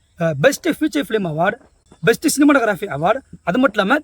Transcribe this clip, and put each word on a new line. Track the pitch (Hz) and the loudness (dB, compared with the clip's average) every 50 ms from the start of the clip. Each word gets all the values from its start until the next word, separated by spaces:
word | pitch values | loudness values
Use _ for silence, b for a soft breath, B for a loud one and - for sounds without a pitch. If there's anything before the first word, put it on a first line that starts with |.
| _ _ _ - | _ _ _ -4
அஹ், | 170 165 156 135 | -4 -2 -2 2
பெஸ்ட் | 151 277 285 - - 359 | 2 2 2 2 -2 -4
ஃபீச்சர் | - - 302 311 - 294 277 | -2 -2 -2 -4 -2 -2 -4
ஃபிலிம் | - 220 220 196 165 | -2 -4 -4 -4 -2
அவார்டு, | 151 156 170 196 220 - _ _ _ _ _ _ - _ - | -2 -2 -2 -2 -2 -6 _ _ _ _ _ _ -16 _ 0
பெஸ்ட் | - 233 233 - 302 | 0 0 0 0 -2
சினிமாட்டோகிராஃபி | - 269 294 285 285 269 233 214 202 156 - - | 0 2 4 4 4 4 2 0 -2 -2 -6 -8
அவார்டு, | 139 139 156 185 226 269 - _ - - - | -8 -2 0 0 0 -2 -4 _ -20 -14 -6
அது | - 175 254 | -4 -2 0
மட்டும் | 254 269 - 208 | 0 0 0 0
இல்லாம | 196 196 262 302 | 0 0 0 -2